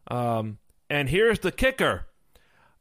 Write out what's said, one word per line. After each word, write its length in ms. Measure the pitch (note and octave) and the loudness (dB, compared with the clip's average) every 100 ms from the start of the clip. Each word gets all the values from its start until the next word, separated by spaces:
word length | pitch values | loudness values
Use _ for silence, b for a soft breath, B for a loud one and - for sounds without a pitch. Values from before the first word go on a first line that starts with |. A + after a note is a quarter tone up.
| - | -8
Um, 500 | B2 A#2+ A2+ A2 G#2+ _ _ - | -4 0 -2 -4 -8 _ _ -6
and 180 | D3 C#3 | -2 0
here's 300 | F3 A3+ G#3 | 2 4 2
the 140 | F3+ | -2
kicker. 520 | - C4 C4 D#3+ F2+ - _ _ b b b b b | 0 0 2 0 0 -6 _ _ b b b b b